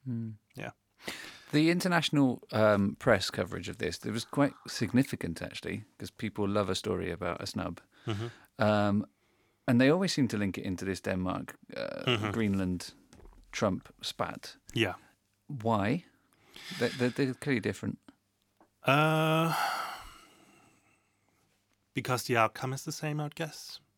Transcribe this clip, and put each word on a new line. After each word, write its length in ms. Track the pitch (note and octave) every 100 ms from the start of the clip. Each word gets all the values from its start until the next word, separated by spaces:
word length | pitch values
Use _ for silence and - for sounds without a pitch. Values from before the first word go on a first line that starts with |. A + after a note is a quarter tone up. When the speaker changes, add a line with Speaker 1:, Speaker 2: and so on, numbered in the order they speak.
| C3
Speaker 1:
Mm. 260 | A#2 A2+ G#2+ _ -
Speaker 2:
Yeah. 160 | A#2 _ _ _ - - - - -
Speaker 1:
The 180 | D3+ D#3+
international, 720 | F3 F3+ E3+ D3 D3+ C3+ A#2+ -
um, 440 | A2 G#2+ G2+ G2 -
press 300 | - G2+ -
coverage 400 | - F#2+ F#2 F#2
of 80 | F2
this, 220 | E2+ F2 -
it 60 |
was 140 | A2 -
quite 280 | - C#3+ - -
significant, 760 | - G2 A#2+ C#3 - F2 D#2+
actually, 420 | F2 - E2+ G2 G#2+ _
'cause 140 | G#2
people 360 | - A2 G#2 G2
love 220 | G#2 F#2+
a 60 | F#2+
story 360 | G#2+ F#2 F2
about 300 | F2 F2+ -
a 40 | -
snub. 340 | - F2+ E2+ _ _ -
Speaker 2:
Mm-hmm. 200 | G#2 A#2 - - -
Speaker 1:
Um, 420 | G#2+ G#2+ G#2 G2+ - _ _ _ _ _ -
and 120 | A#2+
they 100 | C3
always 220 | E3+ F#3+
seem 140 | - A#2+
to 80 | G#2+
link 200 | G2+ -
it 80 | -
into 200 | F2+ F#2+
this 160 | F2+
Denmark, 540 | G2+ F#2+ F#2 - - - - -
uh, 280 | - - -
Speaker 2:
Mm-hmm. 260 | A#2 G#2
Speaker 1:
Greenland, 640 | G#2+ G#2+ G2 F#2 F2+ - - _ - - - -
Trump 420 | - G#2+ F#2 - -
spat. 560 | - - F2 - - - -
Speaker 2:
Yeah. 220 | A#2+ G2+ F2 - _ _ _ _
Speaker 1:
Why? 580 | C#3 A2 G#2+ G2+ D#3+ - _ _ _ _ - - -
They're, 100 | A#2+ B2+
they're, 120 | B2
they're 240 | A#2 C3+
clearly 260 | B2+ D3 B2
different. 360 | G2+ G#2 - - - _ _ _ _ _ _ _ -
Speaker 2:
Uh, 680 | C#3 D#3 D#3 D#3+ D#3+ E3 D#3 - - - - - - - _ - _ _ _ _ _ _ _ _ _ _ _ _ _ _
because 300 | - A#2+ B2+
the 140 | - A#2
outcome 360 | A2 - C3
is 100 | C3+
the 80 | -
same, 280 | - D#3 D3
I'd 160 | D3 -
guess. 440 | D#3+ - - - _